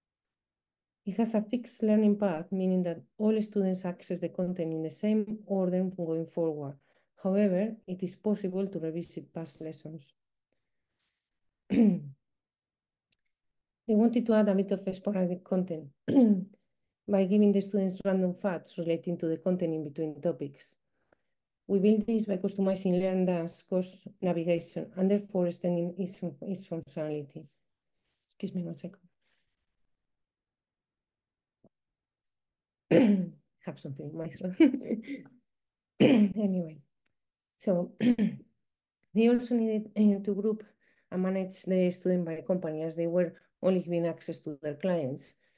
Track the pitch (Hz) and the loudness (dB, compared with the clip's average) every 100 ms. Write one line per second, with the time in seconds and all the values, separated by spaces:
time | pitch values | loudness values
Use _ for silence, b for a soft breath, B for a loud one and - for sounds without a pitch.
0 | _ _ _ _ _ _ _ _ _ _ | _ _ _ _ _ _ _ _ _ _
1 | - 185 226 214 214 247 - - 214 214 | -6 -2 0 0 -2 -6 -8 -2 2 4
2 | 208 202 202 160 175 190 185 185 175 170 | 4 4 0 -2 -4 -2 2 2 0 -4
3 | - - 214 220 214 208 190 185 185 175 | -10 -2 0 0 0 0 0 -2 -6 -8
4 | - 180 170 - 180 180 165 160 160 147 | -8 -6 -6 -4 -4 -4 -4 -4 -6 -4
5 | 214 214 208 214 - 196 185 180 185 180 | 0 0 0 -6 -4 -2 0 0 -2 -4
6 | 165 160 165 - 165 151 139 139 _ _ | -4 -4 -4 -2 -2 -2 -8 -12 _ _
7 | _ _ 196 196 208 180 220 226 - 185 | _ _ 0 2 2 2 -2 -6 -10 -8
8 | 180 - 214 202 185 185 196 175 160 165 | -8 -4 -4 -2 -2 -4 -4 -4 -6 -6
9 | 165 - 143 165 165 - 160 156 151 160 | -8 -12 -14 -12 -14 -12 -14 -14 -16 -16
10 | - _ _ _ _ _ _ _ _ _ | -20 _ _ _ _ _ _ _ _ _
11 | _ _ _ _ _ _ - 214 214 170 | _ _ _ _ _ _ -2 4 4 2
12 | 143 - _ _ _ _ _ _ _ _ | -4 -16 _ _ _ _ _ _ _ _
13 | _ _ _ _ _ _ _ _ - 214 | _ _ _ _ _ _ _ _ 0 4
14 | 233 233 - 214 208 196 196 190 190 185 | 4 2 2 4 4 2 0 -2 -4 -6
15 | - 196 180 180 - 185 180 156 143 _ | -4 0 0 -2 -2 -2 -2 -6 -10 _
16 | - 277 226 190 - - _ _ _ _ | 0 6 6 4 -2 -14 _ _ _ _
17 | - 196 190 208 208 202 196 208 190 190 | -2 2 4 6 6 4 0 0 -2 -2
18 | 196 190 180 180 202 165 - - 165 165 | -2 0 0 -2 -4 -4 -8 -6 -2 -2
19 | 170 170 165 160 190 185 165 156 151 147 | -2 -4 -4 -2 0 0 0 -4 -6 -6
20 | 156 143 170 139 143 139 - _ _ _ | -6 -4 -4 -4 -8 -12 -20 _ _ _
21 | _ _ _ _ _ _ - 196 208 214 | _ _ _ _ _ _ -2 2 4 4
22 | 208 220 208 185 196 190 190 190 190 180 | 2 -2 0 -2 -2 -2 0 0 0 0
23 | 185 185 185 175 165 - - 185 185 - | 2 0 0 0 -4 -10 -4 -4 -4 -10
24 | - - 185 170 165 170 - 170 - - | -20 -6 -2 0 0 -2 -2 -10 -8 -2
25 | 190 202 202 185 175 170 180 175 175 180 | 2 2 0 -2 -2 -2 -2 0 -2 -4
26 | 185 - 175 - - 190 - 165 - - | -8 -6 -10 -8 -8 -8 -8 -10 -8 -8
27 | 151 151 143 156 151 _ _ _ _ _ | -6 -6 -8 -16 -20 _ _ _ _ _
28 | _ _ _ - 196 185 170 165 180 - | _ _ _ -12 -8 -6 -8 -8 -14 -16
29 | _ _ _ _ _ _ _ _ _ _ | _ _ _ _ _ _ _ _ _ _
30 | _ _ _ _ _ _ _ _ _ _ | _ _ _ _ _ _ _ _ _ _
31 | _ _ _ _ _ _ _ _ _ _ | _ _ _ _ _ _ _ _ _ _
32 | _ _ _ _ _ _ _ _ - - | _ _ _ _ _ _ _ _ 4 6
33 | 226 196 180 - _ _ - 143 156 139 | 8 6 0 -8 _ _ -14 -12 -12 -12
34 | 147 160 160 - 185 185 294 - - 220 | -10 -10 -10 -8 -2 4 4 4 -4 -6
35 | - 269 - _ _ _ _ _ _ - | -8 -14 -16 _ _ _ _ _ _ 4
36 | - 240 202 185 202 185 160 151 - _ | 6 6 4 2 -2 -2 -4 -10 -20 _
37 | _ _ _ _ _ _ - 175 185 - | _ _ _ _ _ _ -2 0 -2 0
38 | 240 233 202 147 - _ _ _ _ _ | 2 2 0 -2 -16 _ _ _ _ _
39 | _ 208 233 240 247 240 226 214 214 - | _ 2 4 4 2 0 0 -2 -2 2
40 | 214 202 202 196 214 220 - _ _ _ | 4 4 0 -2 -2 -2 -8 _ _ _
41 | - 180 185 190 185 190 - 185 180 180 | -8 -4 -2 -2 -6 -8 0 2 2 0
42 | 180 180 165 160 156 180 160 156 160 160 | 0 0 0 -4 -2 -2 -2 -4 -6 -4
43 | 165 175 175 B B _ 180 185 170 170 | 0 2 0 B B _ 0 0 0 -2
44 | 170 160 - 156 156 143 151 143 190 170 | -2 -4 -10 -10 -10 -8 -8 -4 -2 -2
45 | 131 147 - _ _ | -2 -6 -12 _ _